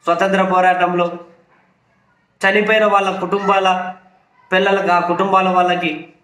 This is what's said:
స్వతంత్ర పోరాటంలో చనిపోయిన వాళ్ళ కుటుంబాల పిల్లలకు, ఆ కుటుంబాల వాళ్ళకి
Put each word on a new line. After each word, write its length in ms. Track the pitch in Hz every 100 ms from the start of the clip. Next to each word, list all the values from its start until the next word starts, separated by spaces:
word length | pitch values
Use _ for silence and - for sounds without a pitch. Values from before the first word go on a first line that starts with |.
| -
స్వతంత్ర 360 | 170 190 190
పోరాటంలో 640 | 185 180 185 180 180 180 175 - - _ _ _ _ _ _ _ _ _ _ _
చనిపోయిన 440 | 196 196 202 220 214
వాళ్ళ 240 | 202 196 185
కుటుంబాల 480 | 180 202 196 196 190 180 180 185 _ _ _ _ _
పిల్లలకు, 400 | 190 196 196 180
ఆ 80 | 175
కుటుంబాల 500 | 170 175 196 190 185
వాళ్ళకి 560 | 180 180 175 170 151 - _